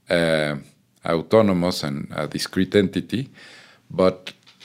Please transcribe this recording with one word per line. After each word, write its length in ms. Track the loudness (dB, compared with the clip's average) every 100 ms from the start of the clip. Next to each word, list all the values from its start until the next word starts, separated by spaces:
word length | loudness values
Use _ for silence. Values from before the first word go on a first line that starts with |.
| -2
uh, 460 | 0 2 0 0 -6 -10 _ _ _ -4
autonomous 800 | -4 2 4 4 2 0 -2
and 240 | -6 -8 -8 -8
a 120 | -6
discrete 460 | -6 -4 -2 2 2
entity, 540 | 2 -2 -6 -6 -8 -14 -20 -20 -20 _ _
but, 420 | 0 0 0 -10 -20 _ _